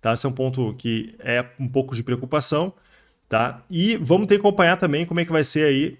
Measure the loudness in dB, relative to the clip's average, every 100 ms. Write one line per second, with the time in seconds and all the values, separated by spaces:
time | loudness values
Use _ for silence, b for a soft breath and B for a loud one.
0 | -2 -2 -4 -4 -4 -2 -4 -4 -6 -6
1 | -6 -12 -4 -4 -4 -8 -4 -2 -4 -6
2 | -6 -6 -2 -2 0 0 -2 -6 b b
3 | b b _ -2 0 -6 _ -2 0 0
4 | 2 2 6 4 4 4 2 4 0 0
5 | -2 -4 0 0 0 2 2 2 -2